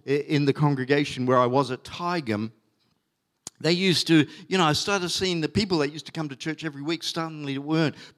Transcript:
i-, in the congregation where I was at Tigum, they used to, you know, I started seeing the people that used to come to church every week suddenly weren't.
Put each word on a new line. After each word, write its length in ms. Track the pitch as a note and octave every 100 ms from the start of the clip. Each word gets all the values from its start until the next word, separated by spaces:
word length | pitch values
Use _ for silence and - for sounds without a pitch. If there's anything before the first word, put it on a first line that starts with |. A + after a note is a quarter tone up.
| C3
i-, 40 |
in 340 | C#3+ C#3+ D3+ C#3+
the 80 |
congregation 720 | C3 D3 C3+ B2+ C#3+ C#3+ C3 B2
where 100 | B2+
I 80 | B2
was 240 | C3 B2+
at 140 | B2+
Tigum, 680 | - - F3 F3 B2+ G#2+ A2 - _ _ _ _ _ _ _ _ - -
they 120 | D#3
used 340 | F3 F#3+ D#3 -
to, 180 | D#3+ C#3+ - -
you 100 | F#3
know, 60 |
I 100 | D#3+
started 360 | D3 - G3+ F3
seeing 320 | - F#3+ E3+
the 80 | D3+
people 280 | G3 G#3 E3+
that 120 | C#3+
used 160 | D#3 -
to 40 |
come 160 | E3 D3+
to 60 | C3+
church 300 | D#3+ D3+ D#3+
every 160 | C#3
week 220 | C#3+ E3
suddenly 540 | - E3+ D#3+ D3+ C#3+ C3+
weren't. 360 | C#3+ D#3+ D3+ - -